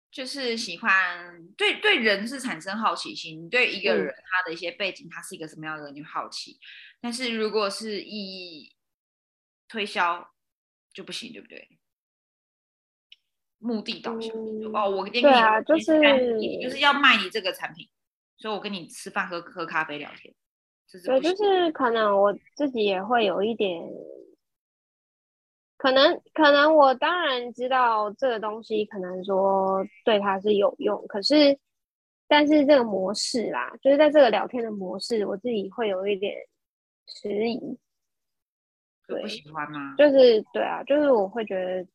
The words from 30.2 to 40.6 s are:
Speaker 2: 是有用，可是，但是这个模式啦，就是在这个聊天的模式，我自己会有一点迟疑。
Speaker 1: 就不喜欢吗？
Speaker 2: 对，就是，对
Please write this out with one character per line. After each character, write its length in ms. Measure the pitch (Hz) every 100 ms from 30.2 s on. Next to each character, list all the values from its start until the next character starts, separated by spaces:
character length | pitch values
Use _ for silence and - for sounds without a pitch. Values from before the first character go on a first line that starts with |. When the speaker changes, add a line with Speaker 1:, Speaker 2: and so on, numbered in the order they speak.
| 202 190
Speaker 2:
是 140 | 208
有 200 | 202 196 -
用， 260 | 208 202 208
可 160 | 208
是， 340 | 196 302 285 277 _ _ _ _ _ _ -
但 180 | 294 294
是 180 | 302 277
这 100 | 285
个 60 |
模 320 | 233 190 190
式 360 | 214 - 247 190
啦， 220 | 131 123 233
就 80 | 269
是 80 | 285
在 140 | 302
这 100 | 302
个 100 | 247
聊 180 | 208 -
天 160 | 247
的 80 | 226
模 260 | 208 185 190
式， 260 | - 226 196
我 100 | 202
自 120 | 247
己 220 | 220 196
会 180 | 190 220
有 200 | 185 196
一 80 | 196
点 180 | 196 - - _ _ _ _ _ -
迟 420 | - 214 208 233
疑。 300 | 226 - 262 _ _ _ _ _ _ _ _ _ _ _ _ -
Speaker 1:
就 100 | -
不 100 | 214
喜 240 | 214 -
欢 200 | 302 294
吗？ 220 | - 277 -
Speaker 2:
对， 160 | 294
就 60 | 269
是， 260 | 247 214 -
对 100 | 214